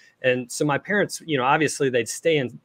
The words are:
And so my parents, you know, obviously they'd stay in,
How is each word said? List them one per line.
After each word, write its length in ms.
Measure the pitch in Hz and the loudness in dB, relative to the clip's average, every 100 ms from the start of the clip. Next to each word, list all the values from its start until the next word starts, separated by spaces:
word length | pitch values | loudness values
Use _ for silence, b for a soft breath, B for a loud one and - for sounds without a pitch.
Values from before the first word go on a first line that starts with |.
| b b | b b
And 280 | 131 127 120 | 0 0 -4
so 140 | - | -4
my 140 | 151 139 | -2 -2
parents, 440 | - 208 160 - - | -2 -2 -2 -4 -4
you 100 | 139 | 0
know, 80 | |
obviously 460 | 127 156 139 - 139 | 2 2 2 0 0
they'd 180 | 123 113 | 0 -2
stay 300 | - 165 151 | -2 0 2
in, 200 | 120 - | 0 -6